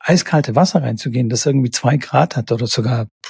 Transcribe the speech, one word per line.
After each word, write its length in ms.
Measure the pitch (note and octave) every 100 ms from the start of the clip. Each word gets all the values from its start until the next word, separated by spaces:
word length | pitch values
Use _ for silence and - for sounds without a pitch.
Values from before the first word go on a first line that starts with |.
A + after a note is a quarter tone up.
eiskalte 560 | - F3 - D#3 C#3+ A2+
Wasser 260 | F#3 F3
reinzugehen, 460 | B2+ A2+ - A#2+ A#2+
das 180 | A#2+ D3
irgendwie 240 | C#3 B2
zwei 260 | - B2 C#3+
Grad 380 | - B2+ E3+
hat 160 | - A2
oder 160 | A#2 A#2
sogar, 400 | - A2 A#2+ A2 _